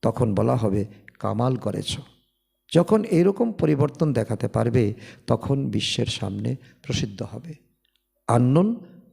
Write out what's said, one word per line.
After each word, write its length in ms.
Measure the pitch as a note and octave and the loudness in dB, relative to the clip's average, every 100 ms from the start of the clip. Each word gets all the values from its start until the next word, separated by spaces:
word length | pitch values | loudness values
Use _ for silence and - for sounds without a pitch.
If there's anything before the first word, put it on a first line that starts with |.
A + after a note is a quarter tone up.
তখন 340 | - - A#2 G2 | -2 0 0 2
বলা 200 | A2+ B2 | 2 2
হবে, 300 | A2 G2+ G2+ - - _ | 0 0 -4 -10 -20 _
"কামাল 360 | G#2 G#2 B2 B2+ | -4 0 0 -2
করেছ।" 420 | G#2+ G#2 - - - _ _ _ _ _ _ | -4 -6 -6 -8 -12 _ _ _ _ _ _
যখন 300 | D#3+ F3 A3 | 2 4 2
এইরকম 480 | G#3+ E3 F3 G3 A#3 | 2 2 2 2 -2
পরিবর্তন 640 | G#3 D#3+ C#3+ - - D3+ | 0 0 2 0 0 0
দেখাতে 340 | A#2+ G#2+ A2 A#2 | 0 -2 -4 -2
পারবে, 460 | A2 A2+ A#2+ G#2+ - - - - | 0 2 2 0 -2 -14 -18 -2
তখন 420 | A2+ - C#3 C3+ | -2 0 -2 0
বিশ্বের 360 | G#2+ - - A#2 | -2 -2 -2 -2
সামনে 500 | - G2 G2+ A2 C3+ - _ | -4 -6 -6 -6 -6 -10 _
প্রসিদ্ধ 420 | - C3 A2+ G2 | -6 -4 -4 -8
হবে। 300 | A2 A2 E3 D3+ _ _ _ _ _ _ - | -12 -12 -16 -20 _ _ _ _ _ _ 0
আননোন 480 | A#2 B2 C#3 G3+ A#3 - - - | 4 6 4 4 0 -10 -20 -20